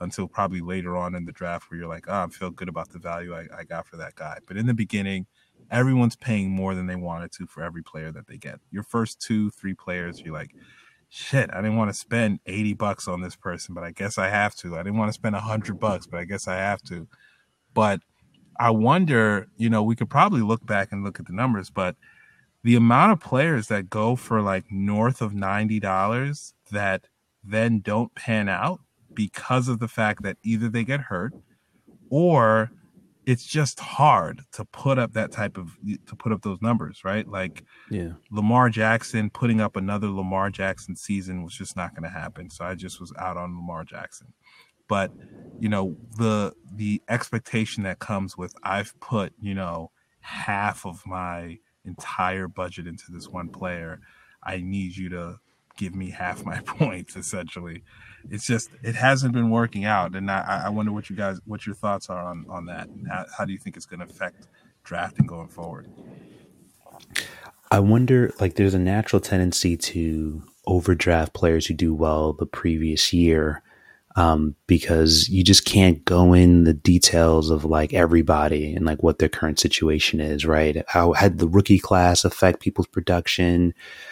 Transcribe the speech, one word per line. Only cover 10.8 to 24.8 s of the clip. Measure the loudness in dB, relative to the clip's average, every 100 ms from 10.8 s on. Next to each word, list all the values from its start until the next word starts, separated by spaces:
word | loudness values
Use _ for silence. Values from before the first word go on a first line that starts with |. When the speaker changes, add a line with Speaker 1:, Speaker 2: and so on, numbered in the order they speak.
| _ _ _
Speaker 1:
"Shit, | -16 -2 0 0
I | -2
didn't | -2 0
wanna | 0
spend | -4 -4 0 0 -2 -6
eighty | -4 -4
bucks | -2 -4 -4 -8
on | -8
this | -8
person, | -10 -10 -10 -12
but | -12
I | -14
guess | -8 -6 -2
I | -2
have | 0 -2 -4
to. | -10 -8
I |
didn't | -4 -2
wanna | -4
spend | -4 -4
a | -4
hundred | -4 -6 -6 -4
bucks, | -4 -4 -8
but | -12
I |
guess | -10 -10 -6
I |
have | -4 -4 -4
to." | -8 -14 -14 _ _ _ _ _ _
But | 0 2 0 -6 _ _ _ _ 0
I | 2
wonder, | 4 4 4 4 4 4 2 -4 -4
you | 0
know, | 2
we | 2 0
could | 0
probably | 2 4 2
look | 0 -2 -2
back | -4 -4
and | -8
look | -10 -10
at | -10
the |
numbers, | -4 -2 -2 -4
but | -4 -4 -6 _ _ _ _ _ _
the | 4
amount | 6 8 8 6
of | 4
players | 0 0 2 0 -2
that | -4 -4
go | -2 0 0
for, | 0 0
like, | 0 -2 -4
north | -4